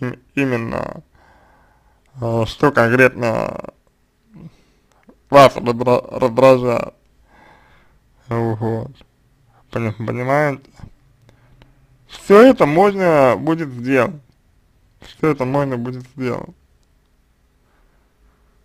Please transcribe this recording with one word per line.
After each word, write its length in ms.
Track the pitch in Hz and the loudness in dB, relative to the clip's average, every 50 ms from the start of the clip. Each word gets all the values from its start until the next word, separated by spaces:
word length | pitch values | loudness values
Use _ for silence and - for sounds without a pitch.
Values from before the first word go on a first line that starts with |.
им-, 180 | 131 123 - - _ _ - | -12 -12 -12 -14 _ _ -6
именно, 680 | 139 139 135 123 117 113 117 127 127 - - - - - _ _ _ _ _ _ _ _ _ _ _ _ _ _ _ _ _ _ _ _ _ - 135 | -4 -4 -2 -4 -4 -6 -6 -8 -8 -10 -10 -14 -16 -20 _ _ _ _ _ _ _ _ _ _ _ _ _ _ _ _ _ _ _ _ _ -14 -10
э, 240 | 120 117 113 117 113 110 | -6 -4 -2 -2 -4 -4
что 240 | - - - 147 | -4 0 0 0
конкретно 1040 | 135 - 117 113 117 127 131 123 - - 120 117 110 117 113 - - - - - - _ _ _ _ _ _ _ _ _ _ 226 220 190 - 165 _ _ _ _ _ _ _ _ _ _ _ _ _ _ _ - | 2 2 2 2 4 4 2 2 2 0 -6 -4 -4 -4 -6 -6 -8 -12 -14 -18 -20 _ _ _ _ _ _ _ _ _ _ _ -20 -20 -20 -20 _ _ _ _ _ _ _ _ _ _ _ _ _ _ _ 4
вас 260 | 135 139 139 127 - | 6 8 8 8 6
раздра-, 460 | - - 120 120 117 123 123 123 - - - | 0 -4 -4 -4 -2 0 0 0 0 -2 -4
раздражает. 840 | - 113 123 127 113 123 127 135 131 127 123 123 117 117 - - - _ _ _ _ _ _ _ _ _ _ _ _ _ _ _ _ _ _ _ _ _ _ _ _ _ _ - | -6 -2 -2 -2 0 4 4 6 4 4 2 -2 -4 -4 -6 -8 -12 _ _ _ _ _ _ _ _ _ _ _ _ _ _ _ _ _ _ _ _ _ _ _ _ _ _ -8
Вот. 640 | 117 117 117 113 110 107 120 113 113 113 117 135 135 - - _ _ _ _ _ _ _ _ _ _ _ _ - | -6 -4 -4 -4 -4 -4 -4 -6 -6 -6 -8 -12 -16 -20 -20 _ _ _ _ _ _ _ _ _ _ _ _ -10
Пони-, 200 | - 120 117 110 | -8 -6 -6 -6
понимаете? 720 | 104 - 117 110 117 120 123 127 135 147 151 147 135 - - - _ - - - _ _ _ _ _ _ _ _ _ _ _ _ _ _ - _ _ _ _ _ _ _ _ _ | -6 -8 -8 -8 -8 -6 -4 -2 -2 0 -2 -2 -4 -8 -12 -20 _ -20 -20 -20 _ _ _ _ _ _ _ _ _ _ _ _ _ _ -20 _ _ _ _ _ _ _ _ _
Всё 340 | - - - - 196 208 | -20 -8 0 4 6 8
это 240 | 233 269 254 - 175 | 8 8 6 4 2
можно 680 | 143 147 165 196 208 202 196 190 175 160 147 135 127 113 92 | 0 2 2 2 2 2 0 0 2 2 4 4 2 2 0
будет 320 | 131 156 165 165 165 143 | -2 -4 -4 -4 -6 -10
сделать. 520 | 123 120 117 127 139 131 117 - 165 147 135 _ _ _ _ _ _ _ _ _ _ _ _ _ _ _ | -10 -10 -4 -2 0 0 0 0 -4 -10 _ _ _ _ _ _ _ _ _ _ _ _ _ _ _ _
Всё 280 | - - - - - 160 | -20 -20 -10 -4 -2 -2
это 140 | 147 143 127 | -2 -2 -4
можно 320 | 127 135 143 143 139 131 120 | -4 -2 -2 -2 -4 -4 -6
будет 260 | 117 127 127 127 123 127 - | -8 -8 -10 -14 -16 -18 -12
сделать. 340 | 139 127 123 117 - - - 175 _ _ _ _ _ _ _ _ _ _ _ _ _ _ _ _ _ _ _ _ _ _ _ _ _ _ _ _ _ _ _ _ _ _ _ _ _ _ _ _ _ | -8 -6 -6 -6 -8 -10 -14 -20 _ _ _ _ _ _ _ _ _ _ _ _ _ _ _ _ _ _ _ _ _ _ _ _ _ _ _ _ _ _ _ _ _ _ _ _ _ _ _ _ _